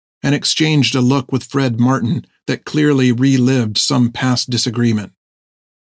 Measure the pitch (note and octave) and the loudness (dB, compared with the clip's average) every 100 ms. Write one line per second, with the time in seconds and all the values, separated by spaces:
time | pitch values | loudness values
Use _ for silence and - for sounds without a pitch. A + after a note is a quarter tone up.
0 | _ _ C#3 C#3+ - - D#3 D3+ A#2 C3 | _ _ -2 -2 -2 -2 2 2 2 2
1 | B2 C#3 C3 C3 - C#3 C3+ A#2 B2 C3 | 2 0 -2 -6 -4 -2 -2 0 0 0
2 | A#2 C#3+ - _ - B2+ - D3+ D3 C3+ | -2 -4 -8 _ -8 -8 -4 0 2 2
3 | B2+ A#2 C#3 C3 B2+ C3 A2 G#2+ - C3+ | 2 2 2 2 2 2 0 -2 -2 0
4 | A#2+ A#2 B2+ B2 - A#2+ B2 A2+ A#2+ G#2 | 0 0 -2 -2 -2 -4 -4 0 0 0
5 | G2 _ _ _ _ _ _ _ _ | -4 _ _ _ _ _ _ _ _